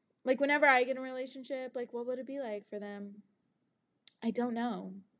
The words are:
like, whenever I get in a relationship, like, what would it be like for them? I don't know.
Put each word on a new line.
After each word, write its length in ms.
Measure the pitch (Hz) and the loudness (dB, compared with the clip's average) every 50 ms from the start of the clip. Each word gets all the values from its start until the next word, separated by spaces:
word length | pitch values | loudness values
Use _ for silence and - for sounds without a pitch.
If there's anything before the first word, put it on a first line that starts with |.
| _ _ _ _ - | _ _ _ _ 0
like, 160 | 247 262 - | 2 2 4
whenever 280 | 277 277 294 294 302 | 4 4 6 8 8
I 160 | 285 262 254 254 | 8 8 8 6
get 80 | 247 | 4
in 60 | 262 | 0
a 40 | 262 | -2
relationship, 720 | 262 262 262 254 262 262 - 269 254 - 277 262 262 254 - | -4 -6 -6 -6 -6 -6 -8 -10 -8 -6 -6 -6 -6 -6 -6
like, 180 | 254 240 240 247 | -6 -6 -6 -6
what 120 | 240 240 | -6 -4
would 140 | 247 254 254 | -4 -4 -4
it 80 | 254 | -4
be 120 | 226 269 285 | -6 -6 -6
like 300 | 269 226 208 208 202 - | -4 -4 -6 -8 -8 -8
for 100 | 214 208 | -10 -8
them? 360 | 208 202 202 202 202 202 202 208 - _ _ _ _ _ _ _ _ _ _ _ _ _ _ _ - - - - - | -8 -8 -8 -8 -10 -12 -12 -16 -20 _ _ _ _ _ _ _ _ _ _ _ _ _ _ _ -20 -20 -12 -6 -4
I 60 | 226 | -2
don't 240 | 202 240 240 247 226 | -2 0 -2 -2 -2
know. 400 | 233 240 247 208 185 196 190 190 196 - _ _ | -2 -2 -2 -2 -4 -6 -10 -12 -14 -16 _ _